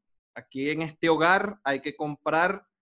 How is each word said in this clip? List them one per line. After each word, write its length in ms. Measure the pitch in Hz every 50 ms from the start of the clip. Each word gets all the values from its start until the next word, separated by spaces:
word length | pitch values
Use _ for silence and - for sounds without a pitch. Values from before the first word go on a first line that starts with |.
| _ _ _ _ _ _ -
aquí 340 | 117 - _ - 135 139 147
en 140 | 156 156
este 260 | 165 156 156 - - 165
hogar 500 | 160 151 160 170 185 202 202 202 202 - -
hay 160 | 139 139 135
que 160 | - 151 143
comprar 680 | - 156 147 147 - - 156 151 160 175 190 196 196 _ _ _ _